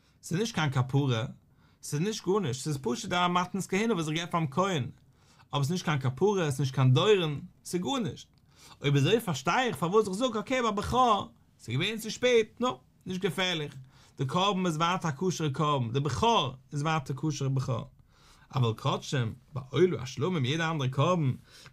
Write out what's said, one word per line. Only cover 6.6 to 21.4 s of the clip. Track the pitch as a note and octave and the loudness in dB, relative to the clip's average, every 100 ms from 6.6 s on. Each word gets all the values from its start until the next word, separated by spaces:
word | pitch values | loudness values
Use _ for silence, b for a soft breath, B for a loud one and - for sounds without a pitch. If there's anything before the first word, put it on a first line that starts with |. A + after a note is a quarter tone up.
נישט | C3+ | -2
קיין | C3+ C3 | 2 4
דוירן, | C3 G3+ G3+ D#3+ C#3+ - _ | 6 6 4 2 -4 -10 _
עס | - | -6
איז | F3+ | -4
גוט | A3+ C4+ | -2 -2
נישט. | F3 - - _ B B B B | -2 -6 -16 _ B B B B
און | C#3+ | 0
ביזוי | C#3 C#3 A3+ | 4 4 2
פארשטיי | G3+ C#3 - G#3+ B3+ | 2 -2 0 2 0
איך, | F#3 | 0
פאר | E3+ | 2
וואס | G#3+ G#3 | 4 2
איך | |
זאג, | F#3 B3+ G#3+ | 0 0 -2
אקעי, | G#3 C4 | -2 0
אבער | A#3 | 0
בכור, | G#3 - A#3+ B3+ G3+ A3+ - _ _ | -2 0 2 4 4 -2 -16 _ _
עס | - | -6
איז | B2 | -2
געווען | F#3+ A3 | -2 -4
צו | G#3+ | -8
שפעט, | - B3 A#3 A3 - | 0 4 4 2 -2
נו, | B3 - _ _ - | -2 -2 _ _ -10
נישט | F#3 | -4
געפערלעך. | F#3+ F#3+ F#3 E3+ D3 C#3 B B B - | -2 0 -2 -2 -6 -10 B B B -6
דער | C3+ | -2
קרבן | F3+ G3+ F#3+ F3+ | 2 2 2 0
איז | D#3 | 0
ווייטער | E3+ F3+ E3 | 0 0 -2
כשר | C3 F#3 - D#3 | -2 -2 -2 -4
קרבן, | C3+ D3+ C#3 A#2 | 0 0 2 0
דער | C3+ | -2
בכור | C#3+ - A#3 A3 C#3 - _ | -2 0 2 2 0 -6 _
איז | D3 | -4
ווייטער | D#3 D#3+ - C3 | 0 -2 -2 -4
כשר | D#3 D3 C3+ | -4 -2 -2
בכור. | C3+ B2+ A2+ - - b b b b b | -2 -2 -4 -6 -18 b b b b b
אבל | C3+ A#2 | 0 2
קודם, | G#2+ C#3 F#3 - C#3+ A2+ - _ | 2 -2 -2 -2 -2 -2 -6 _
ביי | B2+ - | -12 -4
אלו | - F3+ C3 | 2 2 2
השלמים, | B2+ - D#3+ F3+ | -6 -4 -2 0
יעדער | B2 D#3+ D#3+ | 0 0 -2
אנדערער | D#3+ C3 | -2 -2
קרבן, | C3 D#3 F3+ C#3 - | 2 2 2 0 -2